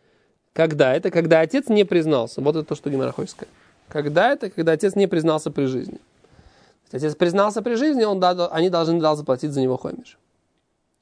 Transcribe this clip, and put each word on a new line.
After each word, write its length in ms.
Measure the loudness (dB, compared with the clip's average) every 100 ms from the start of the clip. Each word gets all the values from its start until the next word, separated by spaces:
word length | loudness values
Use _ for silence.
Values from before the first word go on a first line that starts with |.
| _ _ _ _ _
Когда 400 | -2 0 2 2
это? 180 | 2 0
Когда 300 | 0 4 4
отец 260 | 4 0 2
не 160 | 2
признался. 560 | 2 2 2 0 0 -2
Вот 160 | -2 0
это 100 | -4
то, 100 | -6
что 140 | -4
Гемара 220 | -4 -4
хочет 200 | -6 -10
сказать. 220 | -12 -20 _ _ _ -10
Когда 420 | -6 -2 2 2
это? 180 | 0 -6
Когда 220 | -2 0
отец 240 | 2 0 0
не 120 | 0
признался 440 | 2 0 0 -2
при 140 | -4 -2
жизни. 320 | -4 -8 -14 _ _ _ _ -20 _ _ _ _
То 60 | -6
есть 100 | -4
отец 100 | 0
признался 460 | 0 2 0 0
при 120 | -2
жизни, 300 | 0 0 2
он 160 | 0 2
да-, 280 | 2 0 -2
они 220 | 0 0
должны 300 | 0 0 2
дал 160 | 2 0
заплатить 360 | -2 -2 -2
за 100 | -2
него 160 | -2 -2
хомиш. 400 | -6 -12 -16 _ _ _ _ _ _ _ _ _